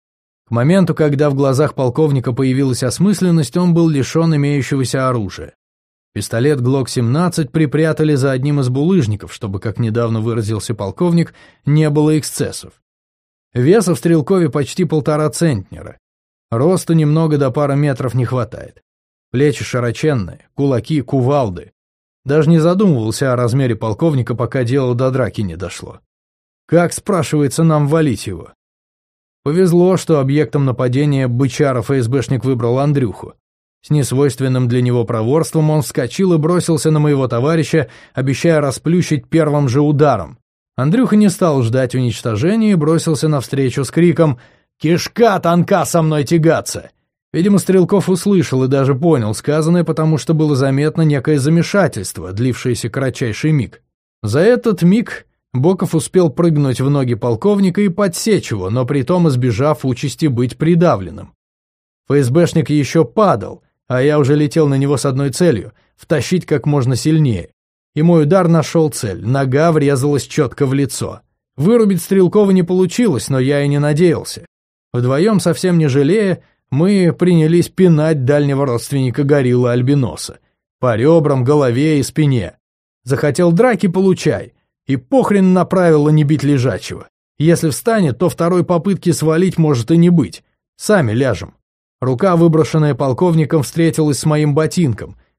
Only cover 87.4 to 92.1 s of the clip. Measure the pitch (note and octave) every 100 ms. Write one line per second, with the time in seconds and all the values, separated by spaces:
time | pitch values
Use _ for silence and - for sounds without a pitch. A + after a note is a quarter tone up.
87.4 | D3+ E3 E3 C3 - A3+ E3+ - F3+ -
88.4 | E3 F3+ - F3 F#3 F#3+ F3+ D#3+ D#3 D#3+
89.4 | F#3 - D#3+ B2+ A2+ E3 F3 F3 B2+ -
90.4 | _ _ _ _ - G#3 B2 A2 C3 F#2
91.4 | F2+ _ _ _ _ _ B2